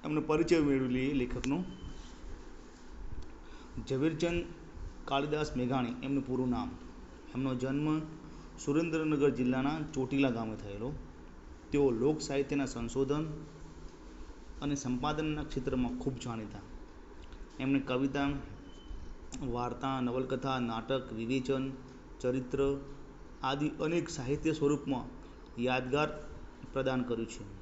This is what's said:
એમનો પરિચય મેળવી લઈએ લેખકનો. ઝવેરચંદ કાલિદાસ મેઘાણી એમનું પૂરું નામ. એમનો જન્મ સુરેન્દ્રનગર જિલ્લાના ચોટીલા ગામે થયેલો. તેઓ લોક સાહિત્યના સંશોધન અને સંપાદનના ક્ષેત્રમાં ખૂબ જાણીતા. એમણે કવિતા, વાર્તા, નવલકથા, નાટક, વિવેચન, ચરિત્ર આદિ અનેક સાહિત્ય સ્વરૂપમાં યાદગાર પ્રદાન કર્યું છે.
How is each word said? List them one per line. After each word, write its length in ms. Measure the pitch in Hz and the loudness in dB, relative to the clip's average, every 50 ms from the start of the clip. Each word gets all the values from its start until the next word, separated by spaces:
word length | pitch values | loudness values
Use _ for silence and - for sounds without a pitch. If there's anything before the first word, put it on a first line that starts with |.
| - | -2
એમનો 160 | - 151 156 | 2 0 0
પરિચય 380 | 151 151 156 156 160 165 175 165 | 4 4 4 4 6 8 8 8
મેળવી 280 | 151 143 139 135 131 | 8 6 6 4 4
લઈએ 260 | 123 123 127 127 139 143 | 4 2 2 2 2 4
લેખકનો. 500 | 135 123 123 - - 117 131 143 175 180 - - - - - - - - - - - - - - - - - - - - - - - - - - - - - - - - - - - - - - - - - - 123 107 - | 2 2 2 0 -2 0 0 0 0 0 -4 -6 -10 -10 -10 -10 -10 -12 -12 -12 -12 -10 -10 -10 -10 -10 -12 -14 -14 -14 -16 -16 -16 -14 -14 -10 -8 -6 -6 -4 -4 -6 -6 -10 -12 -14 -14 -14 -14 -14 -10 -8 -8 -2 -2
ઝવેરચંદ 560 | 135 127 143 165 160 156 175 170 170 170 170 - - - - - - - - - - - - | 0 2 2 2 2 2 2 2 2 0 0 -2 -8 -12 -14 -12 -10 -8 -8 -8 -8 -10 -2
કાલિદાસ 520 | - 135 139 143 147 147 151 151 147 - | 2 2 2 4 2 2 0 0 0 2
મેઘાણી 320 | 123 123 120 135 131 123 117 123 - - | 0 2 4 4 2 2 2 0 -2 -2
એમનું 240 | 135 139 139 - | 0 2 2 2
પૂરું 220 | 123 127 123 131 127 | 2 2 2 4 2
નામ. 220 | 123 113 - - - - - - - - - - - - - - - | 2 2 0 -4 -6 -8 -12 -12 -12 -12 -14 -14 -14 -14 -14 -8 -4
એમનો 200 | 123 135 135 131 | -2 0 0 0
જન્મ 440 | 120 123 135 135 143 151 156 156 156 156 - - - - - - - - - - - - | 0 0 0 2 2 4 4 4 2 0 -2 -8 -12 -12 -14 -14 -14 -14 -14 -12 -6 0
સુરેન્દ્રનગર 640 | 147 139 156 170 170 156 160 156 156 151 139 139 131 | 2 4 4 4 4 2 2 4 4 4 6 6 6
જિલ્લાના 500 | 120 113 127 123 127 131 131 143 151 160 147 - - | 6 6 4 4 4 4 2 2 0 0 -2 -2 0
ચોટીલા 360 | 139 127 127 143 135 139 131 | -2 0 2 4 4 6 6
ગામે 260 | 113 113 113 110 110 | 4 2 0 -2 -4
થયેલો. 360 | 101 101 101 98 101 110 135 151 - - - - - - - - - - - - - - - | -4 -6 -6 -6 -4 -4 -4 -4 -6 -8 -12 -14 -14 -14 -14 -14 -14 -14 -14 -14 -14 -8 0
તેઓ 200 | - 143 143 135 | 4 6 6 6
લોક 300 | 120 113 123 147 151 151 | 6 6 4 4 4 4
સાહિત્યના 440 | - - 143 139 139 139 147 139 135 | 0 0 2 2 2 2 2 2 2
સંશોધન 600 | 123 - 120 117 117 - 131 135 131 143 151 160 156 151 - - - - - - - - - - - - - - - - - - - - - - - - - | 0 -2 -4 -4 -2 2 2 2 4 4 2 2 -2 -4 -8 -10 -12 -14 -14 -14 -14 -14 -12 -14 -14 -14 -14 -16 -16 -12 -12 -12 -12 -12 -14 -14 -12 -10 -4
અને 140 | 147 143 143 | -2 -2 -2
સંપાદનના 680 | 139 - 127 123 123 135 151 151 151 156 156 151 151 143 | 0 0 0 0 2 2 0 0 0 0 0 0 -2 -4
ક્ષેત્રમાં 540 | - - 131 123 143 131 127 123 120 - | -2 -2 -2 0 0 0 2 0 0 0
ખૂબ 220 | - - 143 127 120 | -2 -2 -4 -4 -4
જાણીતા. 400 | - 127 117 113 107 101 - 104 - - - - - - - - - - - - - - - - - - - - | -6 -4 -4 -4 -6 -6 -8 -12 -12 -12 -12 -12 -14 -14 -16 -16 -16 -16 -16 -14 -14 -14 -12 -12 -14 -14 -8 -4
એમણે 200 | 135 135 139 135 | 0 2 4 2
કવિતા, 500 | 135 131 127 127 135 135 139 143 143 139 143 139 - - - - - - - - - - - - - - - - - - - - 147 | 4 2 2 2 2 2 2 2 2 2 0 -2 -4 -8 -10 -12 -12 -14 -14 -14 -10 -10 -8 -8 -6 -8 -10 -10 -10 -10 -6 -4 -4
વાર્તા, 580 | 127 117 120 120 123 120 - - 135 135 131 | -2 0 0 0 0 -2 -2 0 0 2 2
નવલકથા, 580 | 123 120 120 131 131 127 135 123 131 135 131 127 | 2 2 2 2 2 2 0 0 0 0 2 2
નાટક, 540 | 120 117 113 113 110 120 135 131 131 - 117 | 2 2 0 -2 0 2 0 0 0 -2 -4
વિવેચન, 580 | 110 113 117 131 135 127 - 139 131 131 135 135 - - - - - - - - - | -4 0 2 2 2 4 2 2 2 2 -2 -4 -8 -12 -14 -16 -16 -14 -14 -12 -2
ચરિત્ર 580 | - 127 127 131 127 - - 135 139 139 139 139 - - - - - - - - - - - - - | 0 2 2 2 0 0 2 2 4 4 4 0 -2 -8 -10 -10 -12 -14 -14 -14 -14 -14 -10 -4 -2
આદિ 260 | 131 139 143 147 151 | 0 2 2 2 0
અનેક 400 | - - 160 156 170 170 151 - | 2 0 0 2 2 2 0 0
સાહિત્ય 440 | - - 127 123 143 147 - 160 151 | -4 -4 0 0 0 2 4 2 2
સ્વરૂપમાં 520 | - 147 143 147 143 - 151 135 123 - - - - - - - - - - - 117 | 4 6 4 4 4 2 0 0 0 -2 -6 -10 -12 -14 -14 -14 -16 -16 -12 -2 0
યાદગાર 460 | 120 127 127 127 123 127 127 147 151 151 147 - - - - - - - - - - - - | 2 4 4 4 4 4 4 4 4 2 0 -6 -8 -10 -10 -10 -12 -12 -12 -12 -12 -4 -2
પ્રદાન 300 | 135 127 131 131 127 120 | 2 2 4 4 2 2
કર્યું 260 | 123 120 113 117 113 | 2 0 0 0 -4
છે. 140 | - - 104 101 - - | -4 -10 -10 -10 -12 -12